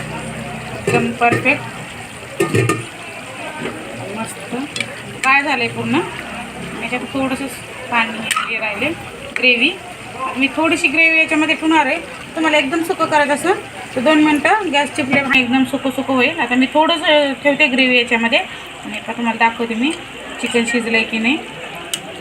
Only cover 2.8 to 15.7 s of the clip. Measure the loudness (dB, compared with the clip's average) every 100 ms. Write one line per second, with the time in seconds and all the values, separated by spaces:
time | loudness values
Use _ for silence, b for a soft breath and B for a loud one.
2.8 | -6 -12 -14 -14 -14 -12 -10 -8 -8 -8
3.8 | -10 -10 -8 -8 -8 -10 -10 -8 -6 -6
4.8 | -8 -10 -14 -2 2 4 2 0 -2 -4
5.8 | 0 0 0 -6 -10 -10 -10 -10 -10 -8
6.8 | -6 -6 -4 -2 -2 -2 -6 -10 -14 -14
7.8 | -2 -2 -2 -4 -2 -2 -2 -4 -4 -2
8.8 | -4 -4 -10 -14 -12 0 2 4 2 -2
9.8 | -10 -14 -14 -8 -6 -2 -2 2 0 2
10.8 | 0 4 4 4 2 2 2 0 4 4
11.8 | 4 0 -6 -12 -8 -2 2 2 2 0
12.8 | 0 0 2 4 4 2 2 0 -4 -12
13.8 | -8 0 4 6 6 6 4 2 2 2
14.8 | 2 -2 2 2 4 4 4 4 2